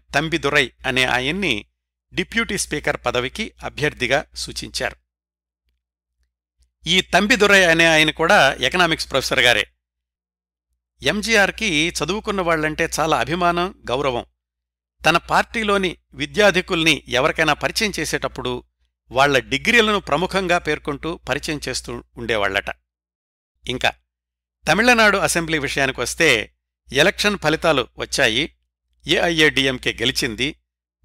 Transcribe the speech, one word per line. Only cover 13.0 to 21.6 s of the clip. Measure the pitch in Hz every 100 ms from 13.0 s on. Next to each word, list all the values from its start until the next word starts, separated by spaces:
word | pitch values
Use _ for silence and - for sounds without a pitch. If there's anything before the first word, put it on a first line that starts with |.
| 156 143
అభిమానం, | 120 175 175 175 180 - -
గౌరవం. | 127 143 120 101 _ _ _ _ _ _ _ 156
తన | 165
పార్టీలోని | - 165 208 233 214 202 190 - _
విద్యాధికుల్ని | 131 147 143 208 180 - 175 160 135 -
ఎవరికైనా | 120 151 160 156
పరిచయం | 143 135 - 214 170
చేసేటప్పుడు | 151 147 135 - 127 123 - _ _ _ _
వాళ్ల | 120 143 135
డిగ్రీలను | 110 135 147 233 214 202
ప్రముఖంగా | - 143 180 190 180 175
పేర్కొంటూ | - 151 - 139 160 175
పరిచయం | - 131 - 151